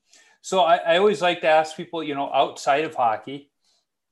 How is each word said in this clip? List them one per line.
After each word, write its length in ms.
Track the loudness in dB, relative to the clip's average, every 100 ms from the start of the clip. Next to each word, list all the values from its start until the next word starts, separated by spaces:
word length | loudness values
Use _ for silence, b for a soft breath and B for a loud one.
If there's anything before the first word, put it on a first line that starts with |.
| _ b b b
So 180 | -4 0
I, 140 | 4 2
I 220 | 2 2
always 220 | 2 2
like 180 | 0 0
to 60 | 2
ask 280 | 2 2 -6
people, 260 | -12 -10
you 120 | -8
know, 180 | -6 -2
outside 520 | 0 0 -2 -2 0
of 100 | 0
hockey, 560 | -2 -2 -2 -8 -16 -18 _ _ _ _ _ _